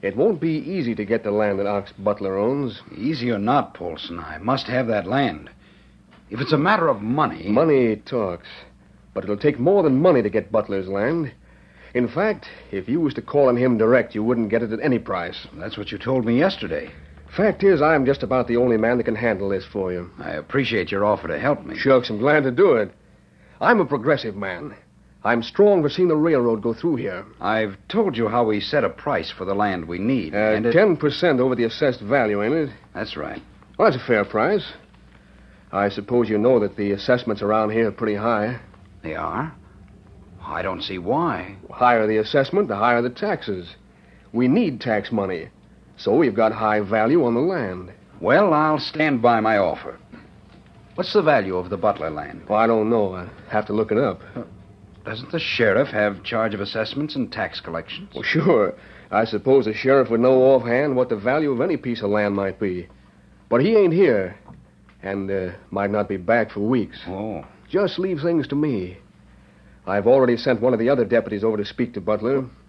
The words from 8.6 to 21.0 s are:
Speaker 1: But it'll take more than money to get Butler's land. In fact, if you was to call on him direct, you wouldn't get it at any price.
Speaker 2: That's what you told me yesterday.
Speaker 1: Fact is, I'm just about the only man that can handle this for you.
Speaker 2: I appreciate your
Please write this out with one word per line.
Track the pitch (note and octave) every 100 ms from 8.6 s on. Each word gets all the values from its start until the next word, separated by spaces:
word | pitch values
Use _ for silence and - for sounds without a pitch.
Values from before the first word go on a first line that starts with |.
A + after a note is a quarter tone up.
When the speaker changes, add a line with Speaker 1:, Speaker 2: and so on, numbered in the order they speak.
| - - - - -
Speaker 1:
But | -
it'll | F#2 G#2
take | D3+ D3
more | C3+ G3+
than | D#3+ C3
money | F3 C#3+
to | G#2
get | A2 -
Butler's | A2 G#2 G2 F#2
land. | G2 A2 E3+ D3 - - - - - -
In | B2 A#2+
fact, | D3 G#3 G#3 - - -
if | G2 F#2+
you | D3
was | D3+ B2
to |
call | - C#3+ C3+
on | A#2+
him | B2+ A#2
direct, | A2+ B2+ A2+ G#2
you |
wouldn't | A2 A#2+ A2
get | A2+
it | A2+
at | A2
any | D3 A#2+
price. | - F#2+ E2+ - - -
Speaker 2:
That's | G2 G#2
what | G2+
you | G2+
told | A#2+ C3 A2+
me | A#2+
yesterday. | F3+ F#3+ F#2 D#2 - - - - - -
Speaker 1:
Fact | G#3 -
is, | G3 E3+
I'm | D3+ D#3 C3
just | C#3
about | G#2+ B2+ A#2+
the | A#2+
only | A#2+ A2+
man | A2+ B2
that |
can | A#2 G#2+
handle | A#2 G2 G2
this | G2 -
for | G#2 F#2
you. | F2+ F2 -
Speaker 2:
I | -
appreciate | D#2 - C#3 B2 A2 E2+
your | G2